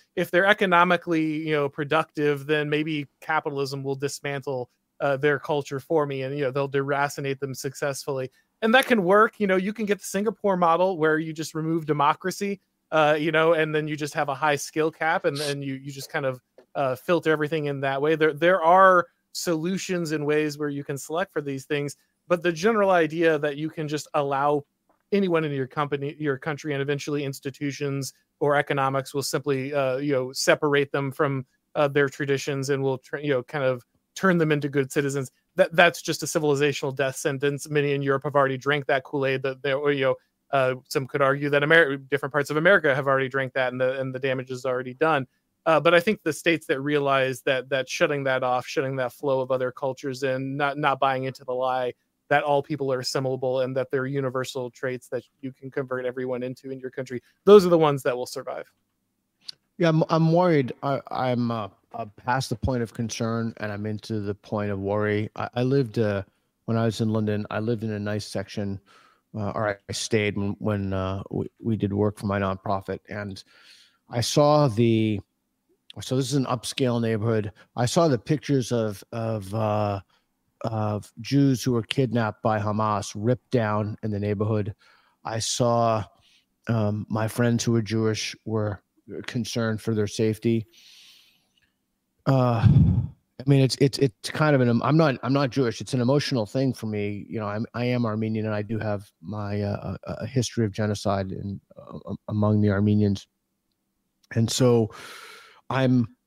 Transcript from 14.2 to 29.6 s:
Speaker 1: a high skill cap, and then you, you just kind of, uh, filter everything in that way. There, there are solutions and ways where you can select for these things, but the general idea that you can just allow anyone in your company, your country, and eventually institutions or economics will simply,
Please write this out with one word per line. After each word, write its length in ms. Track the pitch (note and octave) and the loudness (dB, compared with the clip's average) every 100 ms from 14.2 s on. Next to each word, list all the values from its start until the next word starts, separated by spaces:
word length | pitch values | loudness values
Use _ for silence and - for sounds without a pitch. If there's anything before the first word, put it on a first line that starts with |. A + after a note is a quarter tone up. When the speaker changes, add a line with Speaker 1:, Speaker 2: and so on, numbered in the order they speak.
| C#3+ | -4
Speaker 1:
a 80 | C3 | 0
high 220 | D3+ C#3+ | 0 0
skill 340 | - D#3 D#3 | -2 -2 -2
cap, 320 | - D#3+ F#3 | -2 -2 0
and 140 | F3 C#3+ | -2 -2
then 240 | D3 C#3+ | -4 -4
you, 140 | C#3 C3+ | -6 -8
you 180 | C#3 | -10
just 180 | C#3 - | -14 -8
kind 140 | D#3+ C#3 | -4 -4
of, 160 | B2+ _ _ _ - | -6 _ _ _ -4
uh, 200 | C3+ B2+ | -2 -2
filter 360 | - E3+ D#3 | 0 2 2
everything 360 | D3+ D3 D#3+ D3 | 2 0 -2 -2
in 120 | C#3+ | -2
that 220 | C3+ C3+ | -2 0
way. 140 | D3 D#3+ | 0 4
There, 180 | D#3 | 2
there 280 | D3 E3+ F#3 | 4 2 4
are 460 | D#3+ F#3 F#3+ F3+ E3+ _ _ | 6 8 8 6 2 _ _
solutions 800 | - F3+ D#3+ E3+ F#3+ - F3+ D#3+ | -8 -4 -2 -2 -4 -4 -4 -2
and 140 | D#3 D3 | -2 0
ways 320 | D3+ D3+ D3 | 2 0 -2
where 120 | D3 | -4
you 140 | C#3+ | -4
can 140 | C#3 C#3 | -6 -8
select 340 | - D#3+ F#3+ | -4 -4 -4
for 80 | D#3 | -4
these 240 | C#3+ C3+ | -6 -8
things, 320 | - C#3+ C#3+ - _ _ _ | -4 -4 -2 -8 _ _ _
but 160 | F3 | 0
the 80 | F3 | 0
general 400 | D#3+ G3+ A3 G3 | 0 0 2 4
idea 480 | F3+ D#3+ D#3+ E3 D3+ | 4 2 2 2 2
that 160 | D3 C#3+ | 0 -4
you 140 | D#3 | -6
can 180 | E3 D3+ | -6 -6
just 220 | D3+ - D3+ | -6 -2 -2
allow 500 | C#3 C#3 C#3+ D3 - _ _ _ _ | 0 0 2 0 -2 _ _ _ _
anyone 320 | G3+ F#3+ E3 | 0 2 0
in 80 | D#3 | 0
your 160 | C#3 C3 | -4 -4
company, 480 | D#3 C#3+ C#3 C#3 D3+ | -4 -2 -2 -4 -4
your 220 | D3+ C3 | -4 -2
country, 340 | E3 C#3+ D#3 | -4 -6 -6
and 80 | C#3 | -4
eventually 420 | C#3 C#3+ - D3 | -2 -4 -4 -4
institutions 920 | C#3 C#3 C#3 - C#3+ C3+ C#3+ C#3 C3+ - _ _ | -4 -6 -10 -6 -8 -4 -4 -4 -6 -12 _ _
or 160 | D3 C#3+ | 2 2
economics 580 | C#3+ C#3+ C3+ C3+ C3 | 2 0 0 0 -4
will 80 | C#3+ | -6
simply, 500 | C3+ D3+ D3 C3+ | -4 -4 -2 -2